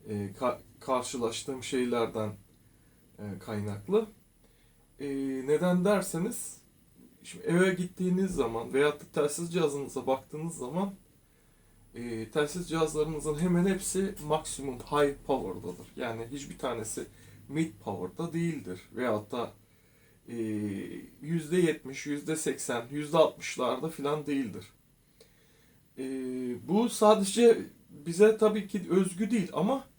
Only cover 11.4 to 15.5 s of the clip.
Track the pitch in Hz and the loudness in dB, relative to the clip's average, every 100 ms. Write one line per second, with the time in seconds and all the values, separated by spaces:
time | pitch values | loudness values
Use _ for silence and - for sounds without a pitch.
11.4 | _ _ _ _ - 113 120 110 110 156 | _ _ _ _ -20 -12 -8 -6 -4 0
12.4 | 147 180 175 165 156 151 151 156 147 147 | 0 -2 -4 0 0 2 0 0 -4 0
13.4 | 180 175 190 190 - 185 190 - 151 151 | 4 4 4 2 0 0 -2 -4 -2 -2
14.4 | - - 135 123 - 147 143 139 - 135 | -2 -8 -6 -8 -2 2 4 2 -2 -2
15.4 | 95 | -2